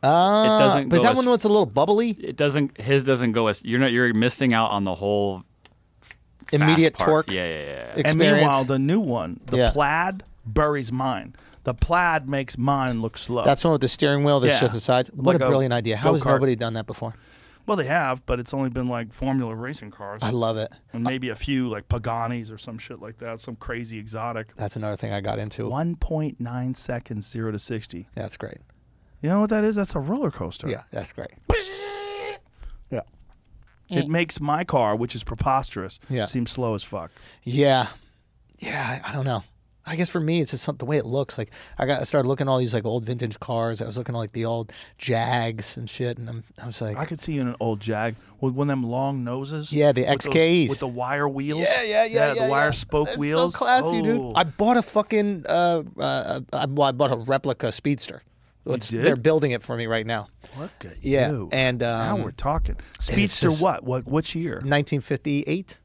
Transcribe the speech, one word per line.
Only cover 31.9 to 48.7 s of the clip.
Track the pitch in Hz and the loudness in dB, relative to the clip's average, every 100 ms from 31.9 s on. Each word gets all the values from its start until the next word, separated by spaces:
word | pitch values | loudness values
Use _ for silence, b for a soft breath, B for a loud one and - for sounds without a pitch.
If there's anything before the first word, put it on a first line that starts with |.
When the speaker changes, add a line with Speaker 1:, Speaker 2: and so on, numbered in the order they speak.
| 403 403 403 403 403 _ b b b - | -10 -10 -10 -10 -12 _ b b b -8
Speaker 1:
Yeah. | 131 - _ - - _ - - _ _ | -8 -8 _ -20 -20 _ -20 -20 _ _
Speaker 3:
It | 175 143 | -2 0
Speaker 1:
Mm. | |
Speaker 3:
makes | 165 170 - | 0 0 -2
my | 147 151 | -2 -2
car, | 180 143 110 110 | 0 2 2 0
which | 117 | -2
is | 117 | -6
preposterous, | - 117 139 131 131 - 92 - - | -10 -2 0 0 -2 -8 -10 -12 -6
Speaker 1:
Yeah. | 127 | -4
Speaker 3:
seem | 101 127 117 | -2 -2 -4
slow | - 123 | -2 -2
as | 104 | -2
fuck. | - 101 82 B B B | -6 -10 -10 B B B
Speaker 1:
Yeah. | - 127 143 131 117 B B B _ _ _ _ | -6 2 4 4 2 B B B _ _ _ _
Yeah, | - - 123 131 | -8 -6 -6 -6
I, | - | -6
I | |
don't | 143 | -4
know. | 135 113 - _ _ _ - | -2 -4 -6 _ _ _ -10
I | 160 | -2
guess | 175 | -2
for | 185 | 0
me, | 156 170 | 0 0
it's | 143 | 0
just | 131 | -4
some, | - 147 | -6 -6
the | |
way | 123 151 | -2 -2
it | 117 | 0
looks. | 135 135 - | -2 -4 -6
Like, | 110 B B B | -10 B B B
I | 131 | -2
got, | 139 | 0
I | |
started | 127 151 127 | 0 0 0
looking | 135 135 | 0 2
at | |
all | 131 | 2
these, | 123 | 2
like, | 113 | -2
old | 107 120 113 | -2 -4 -4
vintage | 123 120 104 | -6 -6 -8
cars. | - 120 117 113 | -6 -4 -2 -4
I | 117 | -8
was | 110 | -8
looking | 120 | -6
at, | 117 | -6
like, | 110 | -6
the | 117 | -4
old | 113 117 113 B B _ | -4 -4 -6 B B _
Jags | - 113 117 123 117 113 104 - | -2 0 2 0 -2 -4 -8 -10
and | 117 | -12
shit, | - 123 123 | -6 -6 -6
and | 113 | -10
I'm, | 117 107 - | -12 -14 -16
I | 120 | -14
was | 113 | -8
like | 110 104 | -6 -6
Speaker 3:
I | 156 | -8
could | 160 | -8
see | - | -6
you | 147 | -4
in | 127 | -4
an | 120 | -2
old | 113 107 | -4 -2
Jag | 107 107 113 113 b b | -4 -2 -2 -6 b b
with | 135 | -4
one | 127 | 0
of | 143 | -2